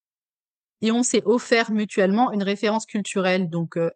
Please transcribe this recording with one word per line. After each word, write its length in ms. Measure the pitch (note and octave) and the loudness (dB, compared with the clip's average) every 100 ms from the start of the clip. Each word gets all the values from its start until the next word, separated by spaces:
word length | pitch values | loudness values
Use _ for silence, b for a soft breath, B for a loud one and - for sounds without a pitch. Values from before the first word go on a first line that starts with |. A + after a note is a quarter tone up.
| _ _ _ _ _ _ _ _ | _ _ _ _ _ _ _ _
Et 80 | A3 | -2
on 100 | A#3 | 0
s'est 200 | B3 A3+ F#3+ | 2 2 2
offert 440 | G3 - A#3 A3 | 0 2 0 2
mutuellement 640 | G#3+ G#3 - F#3+ G#3 B3+ | -2 -2 0 2 2 0
une 100 | G#3 | 0
référence 440 | G3 G3+ A3 A3 - | -2 -2 -2 -2 -4
culturelle. 600 | G#3 F#3+ G3+ F#3 F#3 F3+ | -6 -4 -2 0 0 -2
Donc, 260 | E3+ E3 E3+ | -4 -6 -4
euh, 140 | E3 | -4